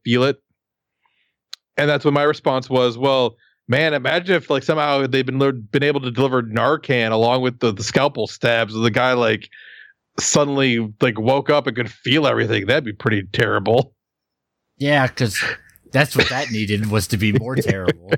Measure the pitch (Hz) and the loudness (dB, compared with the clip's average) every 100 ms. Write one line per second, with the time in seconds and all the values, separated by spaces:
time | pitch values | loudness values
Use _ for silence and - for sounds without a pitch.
0 | - 120 131 139 _ _ _ _ _ _ | -2 2 2 -2 _ _ _ _ _ _
1 | _ _ _ _ _ - _ - 147 143 | _ _ _ _ _ -20 _ -2 0 2
2 | 151 143 147 147 - 131 123 131 123 117 | 2 2 2 0 0 -2 0 0 0 0
3 | 135 135 120 113 _ _ - 127 160 147 | 0 2 0 -4 _ _ -4 0 0 0
4 | 127 165 180 175 - 139 131 156 147 139 | -2 -2 0 -2 0 -2 0 0 2 0
5 | 135 135 131 131 139 131 107 143 143 143 | 0 -2 -2 0 0 -2 -2 0 0 0
6 | 127 120 135 127 117 110 120 151 - 123 | -4 0 0 0 -2 0 0 0 0 0
7 | 113 110 117 127 127 123 120 107 110 - | 2 2 2 2 0 0 -2 -2 -2 0
8 | 143 135 107 - 123 117 110 110 113 107 | 0 -2 -8 -2 0 0 0 0 0 2
9 | 127 123 117 110 - - - - - _ | 2 2 2 0 -6 -20 -20 -20 -20 _
10 | _ - - 160 143 139 135 117 110 107 | _ -8 0 2 2 2 2 0 -2 0
11 | 127 110 110 135 135 147 139 120 113 - | -2 0 0 0 2 0 0 -4 -6 -6
12 | - 131 143 117 113 107 98 139 123 101 | -2 2 2 0 0 -2 0 0 -2 -4
13 | 120 107 92 - 113 107 98 117 - _ | -2 -2 -4 -2 0 0 2 2 0 _
14 | _ _ _ _ _ _ _ - 139 147 | _ _ _ _ _ _ _ -6 0 2
15 | 127 - 120 - - - - _ _ 131 | 2 0 -4 -2 -6 -8 -14 _ _ -2
16 | 147 - 110 127 143 110 104 104 107 107 | 0 0 -2 -2 -4 -4 -2 0 0 0
17 | 95 107 107 104 110 131 - 95 90 85 | 0 0 2 0 -2 -4 -2 -2 -4 -10
18 | 90 | -4